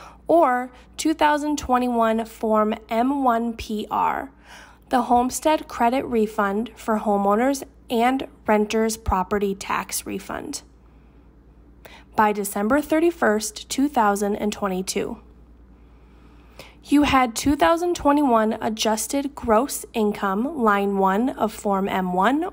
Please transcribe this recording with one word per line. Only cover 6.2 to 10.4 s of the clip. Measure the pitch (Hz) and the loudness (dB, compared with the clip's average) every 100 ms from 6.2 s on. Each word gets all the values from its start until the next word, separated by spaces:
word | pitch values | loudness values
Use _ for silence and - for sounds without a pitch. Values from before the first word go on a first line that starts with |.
| 208 - 202 202 240 - | 0 0 -2 -2 -6 -8
for | - 214 | -4 -2
homeowners | 214 202 202 208 262 269 - - - | 0 0 2 2 2 -2 -8 -18 -6
and | 233 240 269 - - - | 0 0 0 -6 -6 0
renters | 214 214 220 220 220 | 2 2 0 -2 -2
property | - 190 185 208 202 | -2 -2 0 -2 -2
tax | 196 - - 190 - - | -4 -6 -6 -6 -8 -8
refund, | 196 - 73 | -10 -10 -10